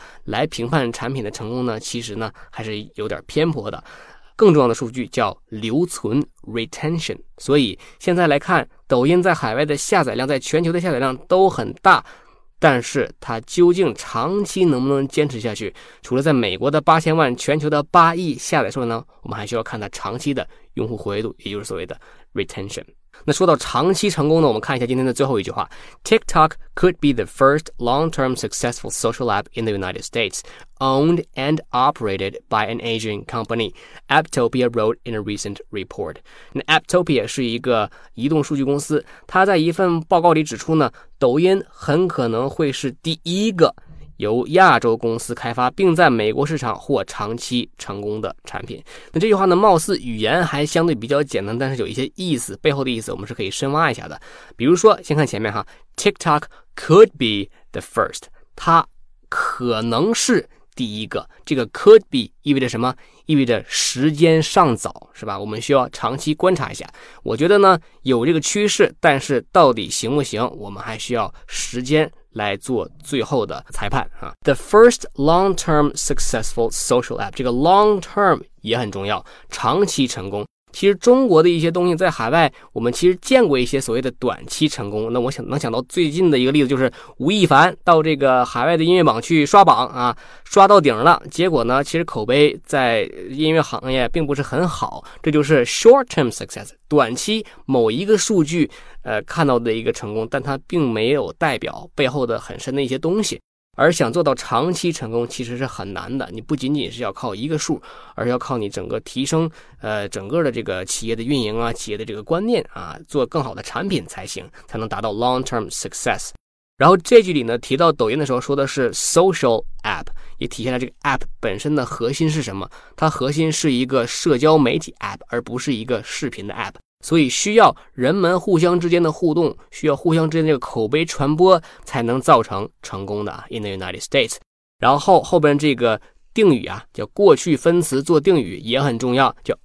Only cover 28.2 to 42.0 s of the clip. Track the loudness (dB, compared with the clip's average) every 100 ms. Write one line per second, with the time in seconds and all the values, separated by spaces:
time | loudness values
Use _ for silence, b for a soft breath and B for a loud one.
28.2 | -4 -2 -6 -4 -6 -6 -10 -4 -4 -2
29.2 | -2 -2 -4 -6 -4 -4 -6 -8 -8 -4
30.2 | -4 -6 B B B -4 0 2 2 0
31.2 | -2 -6 -2 -4 -2 0 0 0 -6 -4
32.2 | -6 -8 -4 -2 -2 -4 -6 -6 -4 -8
33.2 | -8 -8 -6 -4 -4 B B B 0 0
34.2 | 0 -2 0 0 -2 0 -2 -2 -6 -8
35.2 | -6 -8 -8 -12 -12 -12 -10 -10 -10 -10
36.2 | b b b -10 0 0 2 0 2 0
37.2 | 0 -4 -4 -4 0 0 0 b b -6
38.2 | -2 0 0 -2 -2 -2 -2 -4 B B
39.2 | B 0 2 2 2 0 0 0 0 2
40.2 | 4 4 0 -6 -2 0 0 b b -2
41.2 | 0 2 2 2 -2 -12 -2 0